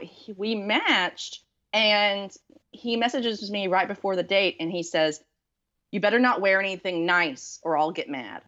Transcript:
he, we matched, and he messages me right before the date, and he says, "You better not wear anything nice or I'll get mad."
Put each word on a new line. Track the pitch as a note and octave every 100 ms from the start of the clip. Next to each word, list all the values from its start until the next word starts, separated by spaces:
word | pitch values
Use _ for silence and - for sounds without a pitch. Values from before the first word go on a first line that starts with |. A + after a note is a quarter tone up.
he, | F3+ - -
we | F#3+ G#3+ A3+
matched, | G3 A#3 G#4 A#3 F3+ - - - _ _ _
and | G#3+ G#3+ G#3 G#3 G3+ G3 - _ - _
he | - A#3+ A#3
messages | A#3 C4+ A#3 G#3 G3+
me | G3+ F#3+
right | F#3 F3+
before | G3 G3 F#3+
the |
date, | F3 G3 F#3+ -
and | E3
he | E3+
says, | E3+ E3+ D#3 D3+ - _ _ _ _ _ _
"You | G3
better | G#3 A#3
not | B3+ A#3+
wear | G3 F#3+
anything | G3 F#3+ F#3+ F3 E3+
nice | F3 E3+ C3 - -
or | E3 D#3
I'll | D#3
get | D#3+ -
mad." | C#3 A2 E2+